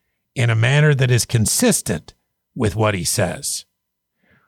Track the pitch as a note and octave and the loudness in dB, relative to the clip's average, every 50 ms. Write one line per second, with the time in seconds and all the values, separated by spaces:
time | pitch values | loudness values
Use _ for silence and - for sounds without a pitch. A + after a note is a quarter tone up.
0 | _ _ _ _ _ _ _ B2+ A#2 A#2 A2+ A2 A2+ B2 C#3 D3 D3+ D3+ D3 B2+ | _ _ _ _ _ _ _ -2 0 0 2 2 2 2 2 4 4 4 2 2
1 | C3+ B2 B2 A#2 - - - A2+ G#2 F#2+ - - B3+ A#3+ - - - - - D3+ | 2 2 2 0 0 0 0 0 0 0 0 0 2 2 2 0 -2 -6 -8 -8
2 | - - _ _ _ _ _ _ _ _ _ - A#2 G#2+ F#2+ A2 A2 G#2+ G#2 F2+ | -8 -14 _ _ _ _ _ _ _ _ _ -4 -2 -2 0 0 0 0 0 -2
3 | D#3+ - - - F#2+ E2+ - - - - - - - _ _ _ _ _ _ _ | -4 -4 -2 -2 -2 -4 -4 -8 -10 -10 -10 -10 -12 _ _ _ _ _ _ _
4 | _ _ _ _ _ _ _ _ _ | _ _ _ _ _ _ _ _ _